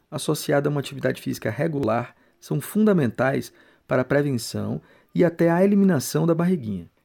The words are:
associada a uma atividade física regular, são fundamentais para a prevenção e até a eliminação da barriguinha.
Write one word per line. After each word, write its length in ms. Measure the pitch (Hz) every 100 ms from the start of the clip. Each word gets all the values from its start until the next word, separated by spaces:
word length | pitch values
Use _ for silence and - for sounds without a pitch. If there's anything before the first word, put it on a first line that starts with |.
| _
associada 560 | 151 - 151 - 143 143
a 20 |
uma 120 | 147
atividade 400 | 131 135 131 127
física 280 | - 123 113
regular, 640 | 113 165 143 113 117 120 - _ _
são 180 | - 151
fundamentais 960 | - 208 214 185 127 - 131 135 - - _ _ -
para 140 | 131
a 40 | 127
prevenção 760 | 143 147 127 - 104 104 151 - _ _ 175
e 80 |
até 260 | 175 170 170
a 140 | 170
eliminação 640 | 196 202 196 156 - 147 165
da 80 | 160
barriguinha. 540 | 170 185 110 95 85 _